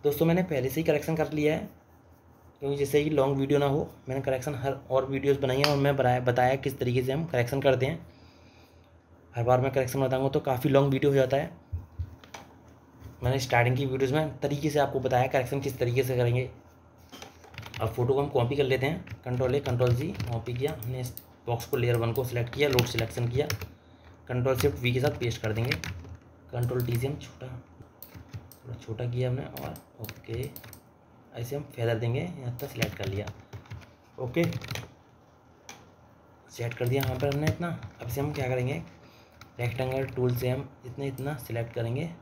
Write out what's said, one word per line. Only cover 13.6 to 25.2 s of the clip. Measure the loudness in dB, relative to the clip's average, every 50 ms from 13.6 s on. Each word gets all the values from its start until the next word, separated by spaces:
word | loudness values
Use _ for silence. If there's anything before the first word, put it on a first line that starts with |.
| 6 6 4
की | 2 0
videos | -2 0 0 2 2 2
में | 2 0 0 -4 -4
तरीके | -2 -2 -2 0 -2 0
से | 4 4
आपको | 2 2 2 -2
बताया | 0 2 4 4 4 4
correction | 2 0 0 2 -2 -2
किस | -2 -4 -2 0
तरीके | 0 2 2 2
से | 2 2 2
करेंगे। | 2 4 4 4 2 0 -2 -8 -16 -20 -20 -20 -20 -20 -20 -20 -20 -20 -20 -18 -18 -18 -18 -20 -20 -20 -18 -16 -16 -16 -12 -6 -4
अब | -4 -2
फ़ोटो | 0 0 2 2 2
को | 2
हम | 2 2
copy | 2 2 2 2 4
कर | 2 4
लेते | 4 4 2 2
हैं, | 0 0 -2 -6 -12 -14 -12 -6
कंट्रोल | -4 -2 0 0 2 2
ए, | 0
कंट्रोल | 0 0 2 4 4 4 4
जी, | 2 0 -4 -4 -4
copy | -4 -4 -4 -4 -4 -4 -4
किया | -2 -2 -2 -4
हमने | -4 -6 -6 -6 -6
इस | -6 -8 -10 -14 -18 -20 -20 -12 -6
box | -4 -4 -4 -4
को, | -4 -2
लेयर | 0 2 2 2
वन | 2 2 0
को | 0 0 -2
select | -2 -2 -4 -4 -4 0
किया, | 0 2 4
load | 4 4 2
selection | 2 0 -4 -4 -4 -2 -4 -2 -2
किया, | 0 -2 -2 -2 -4 -8 -8 -14 -14 -20 -20 -20 -20 -20 -20 -20 -20 -20 -10 -6
Control | -4 0 2 2 2 4
Shift | 2 0 0 2
V | 0 0
के | 0 2
साथ | 0 0 0 0